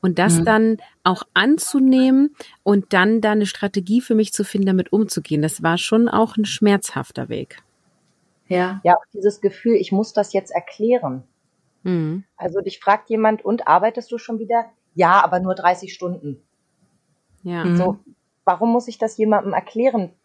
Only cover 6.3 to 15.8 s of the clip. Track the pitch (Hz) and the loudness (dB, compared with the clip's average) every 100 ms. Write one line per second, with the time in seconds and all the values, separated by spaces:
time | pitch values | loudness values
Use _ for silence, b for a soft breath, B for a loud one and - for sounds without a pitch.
6.3 | - 208 - 208 202 - - 135 - 131 | -2 -4 0 2 2 -2 -10 -10 -10 -8
7.3 | 110 - - _ _ _ _ _ _ _ | -8 -10 -16 _ _ _ _ _ _ _
8.3 | _ _ 180 185 196 170 175 - 208 196 | _ _ -2 -2 -2 2 2 0 -2 -2
9.3 | 202 196 - 233 226 185 196 214 - 202 | 0 -4 -2 0 0 0 -2 -2 -2 -2
10.3 | 196 190 170 - - 220 240 151 131 123 | -4 -4 -8 -8 -6 0 0 -2 -10 -14
11.3 | _ _ _ _ _ 185 180 156 175 196 | _ _ _ _ _ -4 -2 -2 -6 -10
12.3 | _ 180 180 190 - - 208 _ 226 220 | _ -6 -6 -8 -6 -2 -2 _ 0 0
13.3 | 214 - 226 - 165 214 226 226 233 - | 0 -4 -4 2 2 2 -4 -10 -12 -8
14.3 | 226 214 233 233 _ _ 160 175 196 170 | -10 -2 -2 -4 _ _ 0 4 4 4
15.3 | 180 185 185 175 180 | 0 -2 0 0 -2